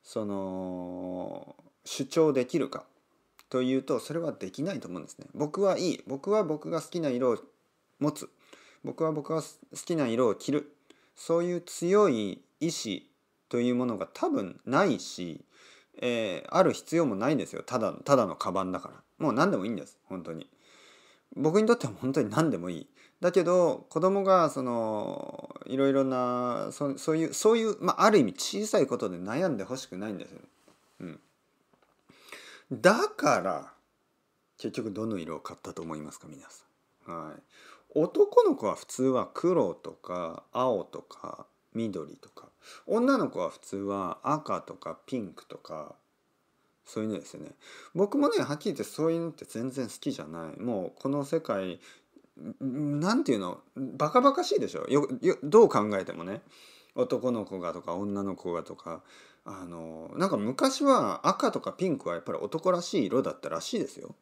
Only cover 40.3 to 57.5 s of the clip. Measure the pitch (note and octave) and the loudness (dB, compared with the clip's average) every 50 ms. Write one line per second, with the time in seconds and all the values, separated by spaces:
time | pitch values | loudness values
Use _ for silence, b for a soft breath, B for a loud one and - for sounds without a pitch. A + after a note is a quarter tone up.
40.3 | E2 - - _ _ A#2+ B2+ B2+ A#2 F#2+ E2 - - - - _ - - - - | -8 -12 -16 _ _ 0 2 2 2 0 -4 -6 -14 -16 -16 _ -18 -14 -12 -12
41.3 | - - - _ _ _ _ _ _ A2+ A2+ A2 F#2 F2 D2+ - - - - - | -12 -14 -16 _ _ _ _ _ _ -4 -4 -4 -4 -6 -8 -10 -14 -20 -20 -20
42.3 | _ - - - _ B B B B B B - F#3 A3+ A#3+ C4+ C#4 A#3+ E3+ - | _ -20 -20 -20 _ B B B B B B -2 0 2 4 4 4 2 0 -2
43.3 | - - F2+ D#2 - - - - - G2 G2+ G2 G2+ G2 F#2+ F2+ - - - B2+ | -2 -4 -4 -4 -6 -10 -12 -8 -8 -6 -4 -2 -2 -2 -4 -4 -6 -6 -2 -2
44.3 | D3+ D3+ D3+ - G2+ E2+ - - F2+ - - E2 D#2+ - _ - C3 B2 G#2 F2 | -2 -2 -2 -4 -6 -6 -6 -10 -18 -12 -12 -12 -12 -12 _ -8 -8 -6 -6 -8
45.3 | D#2 - - _ - - _ - D#2+ D#2 D2+ D2 - _ _ _ _ _ _ _ | -12 -18 -20 _ -20 -20 _ -12 -12 -12 -12 -14 -18 _ _ _ _ _ _ _
46.3 | _ _ _ _ _ _ _ _ _ _ _ - - - G#2+ A2 G#2+ F2+ - - | _ _ _ _ _ _ _ _ _ _ _ -10 -8 -6 -4 -4 -4 -6 -8 -12
47.3 | - D2+ D2 D2+ - B B B B B B B B E3 G3+ G3+ - C#4 C#4+ C#4+ | -16 -16 -16 -16 -18 B B B B B B B B 0 0 2 2 2 2 4
48.3 | A#4 G4 C3 C3 D3+ D3 - A3 D#3 C3 G#2 - - - D#3 E3 E3 E3 E3 E3 | 2 2 0 0 -2 -4 -2 -4 -4 -4 -6 -8 -4 -2 0 0 0 0 -2 -6
49.3 | - - - - - A#2+ A#2+ C3 B2 C3+ B2 G#2+ - - - D3 - - D2+ D2+ | -8 -12 -18 -12 -8 -6 -6 -4 -4 -4 -6 -6 -8 -6 -6 -6 -6 -6 -8 -10
50.3 | E2 E2+ E2 D#2+ - - G2+ B2 A#2 F#2+ F2+ - - - - C3+ C#3+ D3 C#3 C#3 | -10 -10 -10 -10 -10 -8 -6 -4 -2 -2 -4 -6 -10 -6 -4 -4 -2 -2 -2 -2
51.3 | E3+ D#3+ D#3+ - A2 G2 F#2+ F#2 E2+ E2+ B B B B B B _ - _ _ | -2 -2 -2 -2 -2 -2 -2 -4 -8 -10 B B B B B B _ -20 _ _
52.3 | _ - D2+ - - _ - C3+ B2 D3 D3+ D3 D3 D3 D#3 F#3+ A3+ C4 - - | _ -14 -14 -14 -10 _ -6 -4 -4 -2 -2 -2 0 0 0 2 2 2 2 2
53.3 | B2 G#2 F#2+ F2+ - - _ _ _ C3+ C3+ C3 - C3 D3 D3+ - B3+ B3+ C#4+ | 0 0 0 -4 -6 -8 _ _ _ -8 -8 -8 -2 -2 -2 4 4 6 6 6
54.3 | C4+ F4+ E4+ - G4+ G4+ A#3+ F3+ - - - - B2+ D3 D3 - C3 A#2+ - F3+ | 4 4 0 0 0 0 0 -2 -4 -6 -2 2 2 2 2 2 -4 0 2 2
55.3 | - - - D3+ D#3+ A3+ A3+ D3+ - A#2+ G#2 G#2+ G#2 F#2+ F2+ - E2+ E2 E2+ F#2 | 2 2 -2 8 10 10 10 10 8 4 2 2 0 0 -2 -4 -8 -8 -8 -8
56.3 | G2+ - - B B B B B B B B B B - B2+ B2+ C3+ A#2 A2+ B2+ | -8 -10 -10 B B B B B B B B B B -2 0 0 0 0 0 0
57.3 | A#2+ A2 G2 - | -2 -2 -4 -6